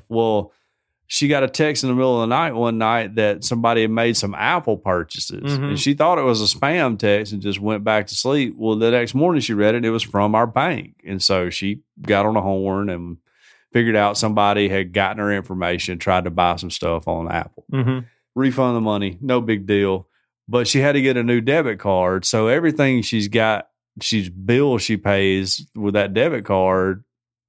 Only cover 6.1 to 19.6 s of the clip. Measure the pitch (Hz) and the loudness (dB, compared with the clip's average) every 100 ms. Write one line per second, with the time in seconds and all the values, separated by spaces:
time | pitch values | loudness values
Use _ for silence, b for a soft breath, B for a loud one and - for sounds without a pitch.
6.1 | 170 131 113 107 - 139 175 135 104 107 | 4 2 2 0 0 0 2 0 0 2
7.1 | 101 104 104 98 95 104 107 104 107 95 | 2 0 -6 -6 -4 -2 -2 0 0 0
8.1 | - 127 143 127 - 110 107 113 120 117 | -4 0 0 0 -2 -2 2 2 2 0
9.1 | 131 175 156 120 104 104 117 113 113 - | 0 2 0 -2 2 2 2 0 -2 -2
10.1 | 101 104 110 117 120 160 123 98 _ - | 0 2 2 2 0 -2 -4 -10 _ -10
11.1 | 95 - 95 90 - 98 104 _ - 101 | -6 -2 0 -2 -4 -6 -6 _ -16 0
12.1 | 101 107 110 98 95 95 95 101 87 87 | 2 2 0 0 -2 -2 -2 -4 -6 -10
13.1 | 87 b b b b b 120 117 107 104 | -14 b b b b b 0 2 4 2
14.1 | 107 110 104 101 101 101 95 90 95 98 | 2 -2 2 2 2 0 0 -2 -2 -2
15.1 | 104 104 101 87 92 87 90 - 87 - | -2 -2 -2 -4 -4 -2 -2 -4 -4 0
16.1 | 90 90 85 87 87 87 - 87 82 82 | 0 0 0 0 0 -6 -6 -4 -4 -4
17.1 | 82 85 85 - - - 135 123 131 117 | -6 -4 -6 -6 -14 -6 -2 -2 -2 -8
18.1 | B B 123 135 127 127 117 110 104 101 | B B -2 0 2 0 2 0 0 -2
19.1 | 90 131 127 113 107 | -6 -2 0 0 -2